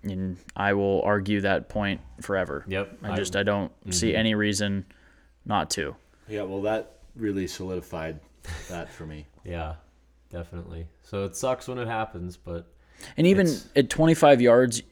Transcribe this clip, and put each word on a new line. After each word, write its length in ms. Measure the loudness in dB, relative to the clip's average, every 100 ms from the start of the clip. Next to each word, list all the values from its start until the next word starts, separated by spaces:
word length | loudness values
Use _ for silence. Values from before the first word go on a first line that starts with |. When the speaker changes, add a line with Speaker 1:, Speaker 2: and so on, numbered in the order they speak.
Speaker 1:
and 320 | -6 -4 -4 -6 -10
I 200 | -4 0
will 260 | 2 2 2
argue 380 | 2 2 2 0
that 280 | 2 0 -2
point 300 | -4 -2 -4 -8 -16
forever. 440 | -4 -2 -2 -6 -6
Speaker 2:
Yep. 300 | -6 -6 -10
Speaker 1:
I 140 | -6 -4
just, 180 | -2
Speaker 2:
I'm 60 | 0
Speaker 1:
I 20 |
don't 300 | 0 0 -2 _ -6
see 160 | -2 0
Speaker 2:
Mm-hmm. 80 | 2
Speaker 1:
any 160 | 2
reason 500 | 2 0 0 -2 -2 -6 -18 _ _ _ _ -4
not 240 | -2 -2
to. 260 | -4 -6 -8 _ _ -10
Speaker 3:
Yeah, 140 | -8
well, 180 | -6 -4
that 360 | -2 -2 -6 -20 -20
really 320 | -6 -4 -2 -4
solidified 760 | -8 -8 -8 -8 -10 -8 -10 -16 _ -12 -12 -10
that 240 | -12 -12
for 140 | -14 -14
me. 200 | -14 -16
Speaker 2:
<laughs> 60 | _ -12
Yeah, 280 | -8 -8 -10 _ _ _ _ _
definitely. 580 | -14 -12 -14 -12 -12 -14 _
So 220 | _ -6
it 120 | -6 -4
sucks 320 | -2 -2 -4
when 100 | -6
it 80 | -4
happens, 500 | -4 -4 -8 -12 -12
but 300 | -12 -12 -12 _ _ _ -12 2
Speaker 1:
And 80 | 4
even 180 | 6 4
Speaker 2:
it's 220 | 0 0 2
Speaker 1:
at 120 | 2
twenty-five 520 | 4 4 8 8 8
yards 400 | 8 8 6 0 -8